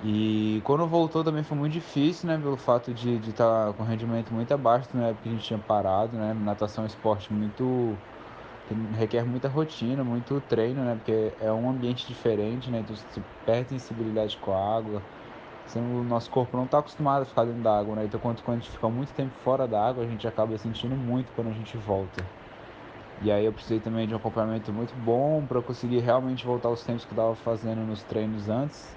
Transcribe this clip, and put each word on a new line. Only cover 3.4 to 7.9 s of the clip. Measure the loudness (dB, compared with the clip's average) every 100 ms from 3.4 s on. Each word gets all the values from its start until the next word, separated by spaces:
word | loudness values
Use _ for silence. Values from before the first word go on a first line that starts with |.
| 6 6 4
com | 0
rendimento | -2 0 0 -2 0
muito | -2 0
abaixo | 2 6 4 4
na | 0 0
época | 0
que | -4
a |
gente | -4
tinha | -2 -4
parado, | 2 4 4 4 2 0
né, | -2
natação | 0 0 0 -2 -2
é | -6
um |
esporte | 0 0 0 0
muito, | -2 -2 0 0 2 2